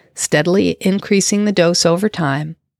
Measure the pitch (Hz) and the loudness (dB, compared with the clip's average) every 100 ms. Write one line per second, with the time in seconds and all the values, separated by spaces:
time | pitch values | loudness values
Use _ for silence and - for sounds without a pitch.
0 | _ - - 151 175 190 180 - 190 190 | _ -10 -2 0 2 2 0 0 -2 -2
1 | - 202 - 202 208 190 170 175 170 170 | 0 0 2 0 0 2 2 2 0 0
2 | 208 - 147 139 156 165 _ _ | -2 -2 -4 -2 -6 -12 _ _